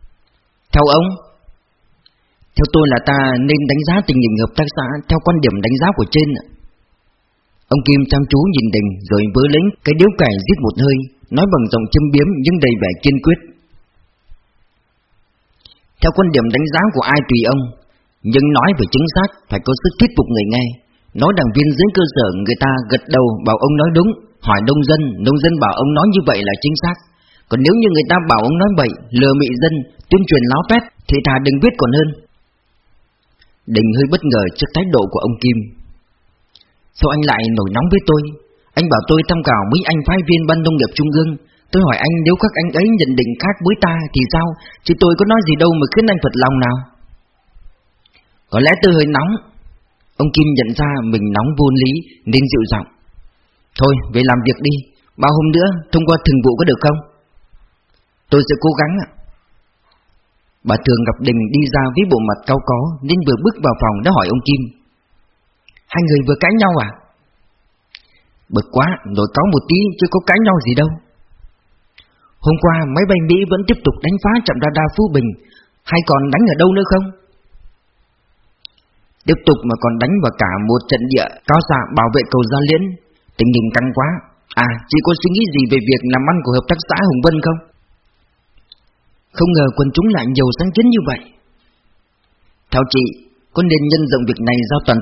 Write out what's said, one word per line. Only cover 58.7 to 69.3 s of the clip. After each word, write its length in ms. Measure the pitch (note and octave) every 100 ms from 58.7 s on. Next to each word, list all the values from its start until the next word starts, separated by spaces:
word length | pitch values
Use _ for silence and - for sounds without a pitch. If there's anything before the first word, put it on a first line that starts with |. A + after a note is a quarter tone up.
| D3+
gắng 120 | D3+ G3 -
ạ. 20 | - - - _ _ _ _ _ _ _ _ _ _ _ _ -
Bà 80 | G#2+ -
Thường 160 | A#2 A#2
gặp 80 | - C3+
Đình 120 | A#2 A2 C#3+
đi 80 | C#3 C#3
ra 80 | C3 C3
với 100 | G3
bộ 80 | B2 G#2+
mặt 100 | G#2 -
cáu 100 | C3 -
có 80 | B2 D3+ D#3 C3+
nên 100 | F3 C#3+
vừa 120 | A#2 F3+
bước 120 | - D3+
vào 100 | A2+
phòng 160 | A2+ G2+ C3+
đã 60 | E3
hỏi 100 | F#2 B2
ông 100 | C#3
Kim. 140 | C#3 A#2+ - _ _ _ _ _ _ _ _ _ _ _ F3
Hai 80 | E3
người 140 | D3 C3
vừa 120 | C#3+
cãi 120 | E3+ A3
nhau 120 | G3 D#3+ G#2
à? 0 | - _ _ _ _ _ _ _ _ _ - _ _ _ _ _ G#2
Bực 120 | - B2
quá, 100 | D#3 F#3 - G2+
nổi 120 | G#2